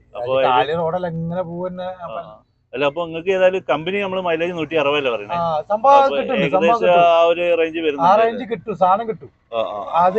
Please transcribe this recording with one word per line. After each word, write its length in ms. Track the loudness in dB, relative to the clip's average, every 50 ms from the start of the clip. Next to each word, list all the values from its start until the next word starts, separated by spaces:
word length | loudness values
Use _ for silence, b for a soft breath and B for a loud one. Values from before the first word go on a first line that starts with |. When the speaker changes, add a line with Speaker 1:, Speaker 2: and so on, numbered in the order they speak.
| _ _ -12
Speaker 1:
അപ്പൊ 180 | -10 -4 -2
Speaker 2:
അത് 140 | 0 2 2
Speaker 1:
ഏത് 40 | 4
Speaker 2:
കാലിൽ 260 | 4 2 2 0 -2
റോഡല്ല 300 | -2 -2 -4 -4 -4 -6 -6
ഇങ്ങനെ 340 | -6 -6 -6 -6 -6 -6
പോവന്നെ. 480 | -6 -6 -8 -8 -8 -8 -8 -10 -10 -12
Speaker 1:
ആ, 160 | -12 -12 -14
Speaker 2:
അപ്പൊ 140 | -12 -12 -12
Speaker 1:
ആ. 120 | -12 -14 -20 -20 _ _ _ _ _ _
അല്ല, 120 | -6 -2 -2
അപ്പൊ 200 | -2 -2 -2 -6
നിങ്ങക്ക് 260 | -6 -6 -6 -2 -2
ഏതായാലും 320 | 0 4 4 2 2 0 -2 -2
കമ്പനി 320 | -2 -2 -2 -4 -4 -4
നമ്മള് 200 | -4 -4 -4 -4
മൈലേജ് 320 | -2 -2 -2 -2 -2 -4
നൂറ്റി 240 | -4 -6 -6 -2 -2
അറുപതല്ലേ 340 | 0 0 2 0 0 0 -2
പറയണേ? 240 | -2 -4 -6 -6 -4
Speaker 2:
ആ, 260 | -4 -2 -2 -2 -4
സംഭവം 340 | -2 -2 -4 2 4 6 6
Speaker 1:
അപ്പൊ 220 | 6 6 4 0
Speaker 2:
കിട്ടുന്നുണ്ട്, 280 | -2 -2 -2 -2 -2 0
Speaker 1:
ഏകദേശം 160 | 0 2 2
Speaker 2:
സംഭവം 200 | 4 2 2 4
കിട്ടും. 280 | 4 4 6 6 6 6
Speaker 1:
ആ 120 | 6 4
ഒരു 180 | 4 4 2 0 0 0 2
റേഞ്ച് 240 | 0 0 -2 -2 -2
Speaker 2:
ആ 40 |
Speaker 1:
വരുന്നുണ്ട് 400 | -2 -2 -2 2 4 4 4 4
Speaker 2:
റേഞ്ച് 220 | 4 2 0 -4 -8
കിട്ടും, 320 | -8 -8 -10 -8 -10 -2
സാധനം 320 | 0 2 2 2 0 0 -6
കിട്ടും. 220 | -8 -10 -12 -20 _ _ _ _
Speaker 1:
ആ, 80 | -4 -4
ആ, 180 | -4 -4 -4 -8 -8
ആ. 200 | -4 0 2 2
Speaker 2:
അത് 140 | 2 2